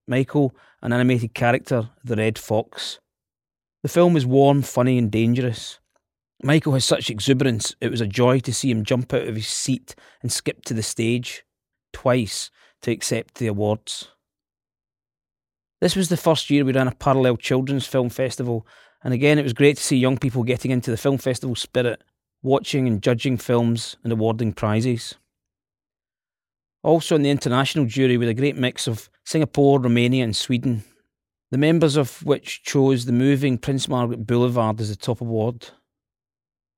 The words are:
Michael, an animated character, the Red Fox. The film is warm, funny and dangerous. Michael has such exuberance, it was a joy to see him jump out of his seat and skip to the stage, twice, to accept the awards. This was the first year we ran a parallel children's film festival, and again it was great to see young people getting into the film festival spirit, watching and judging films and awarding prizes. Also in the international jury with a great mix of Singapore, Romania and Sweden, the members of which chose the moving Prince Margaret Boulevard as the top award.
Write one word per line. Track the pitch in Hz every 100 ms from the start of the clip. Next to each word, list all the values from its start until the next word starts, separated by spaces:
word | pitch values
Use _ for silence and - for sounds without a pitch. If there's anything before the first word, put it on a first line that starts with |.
| -
Michael, | 123 131 147 135 - _ _
an | -
animated | 120 127 123 113 -
character, | 120 127 - 127 113 _
the | 123 110
Red | 110 110
Fox. | - 107 - - - - _ _ _ _ _ _ _ _
The | 143
film | 170 175 165
is | 127
warm, | 135 139 143
funny | 127 - 123 127
and | 113
dangerous. | 110 113 120 123 113 - - _ _ _ _ _ _
Michael | 135 156 156
has | 131
such | - - 127
exuberance, | 107 117 131 131 113 - -
it | 120
was | 113
a | 110
joy | 98 123 131
to | 123
see | 117 139
him | 113
jump | 104 127 123
out | 127 -
of | 110
his | 107
seat | - - 127 - - - _
and | 123
skip | - - - -
to |
the | 113
stage, | 107 - 113 123 123 - - _ _ _ _
twice, | - 131 127 104 - - _ _ _
to | -
accept | 110 - 117 - -
the | 117
awards. | 101 104 107 - - - _ _ _ _ _ _ _ _ _ _ _ _ _ _ _ _ _
This | 175 190
was | 180
the | 180
first | - 156 -
year | 143 135
we |
ran | 131 127
a | -
parallel | - 135 127 120
children's | - 131 131 139 -
film | 135 123
festival, | 113 131 - 123 113 - _ _ _
and | -
again | 123 147 151
it |
was | 139
great | 113 143 143
to |
see | - 135
young | 127 135
people | 139 120
getting | 117 123 127
into | 127 120
the | 110
film | 143 135
festival | - 123 135 120
spirit, | - 131 123 110 _ _ _ _
watching | 131 135 - 143 127
and | 104
judging | 131 120 139 123
films | - 120 117 117 - -
and | 117
awarding | 113 110 113 113
prizes. | - 110 110 123 117 - - _ _ _ _ _ _ _ _ _ _ _ _ _ _ _ _
Also | - 165 - 160
in |
the | 143
international | 143 139 123 135 160 127
jury | 131 131 123
with | 120
a |
great | 110 143 -
mix | 127 - -
of | 113 - _
Singapore, | - 160 151 - 139 139
Romania | 123 120 123 131
and | 117 104
Sweden, | - 123 127 113 - _ _ _ _ _ _
the | 127
members | 151 170 156 143
of | 131 - 156
which | 139 - -
chose | - 147 135 131 120
the |
moving | 120 131 143 139 123
Prince | - 135 -
Margaret | 127 120 120 107
Boulevard | 120 123 120 110 110
as | 107
the | 104
top | - 117
award. | 117 113 110 123 - - _ _ _ _ _ _ _ _ _